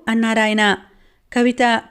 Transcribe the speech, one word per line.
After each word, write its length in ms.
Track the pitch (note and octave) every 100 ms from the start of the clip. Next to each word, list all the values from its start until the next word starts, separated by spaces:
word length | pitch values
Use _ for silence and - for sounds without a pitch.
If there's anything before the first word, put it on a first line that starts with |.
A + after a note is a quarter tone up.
| -
అన్నారాయన. 720 | A3+ A3+ A3 G#3+ G#3+ G#3 F#3+ - _ _ _ -
కవిత 480 | B3 B3 B3 A#3+ A3+ -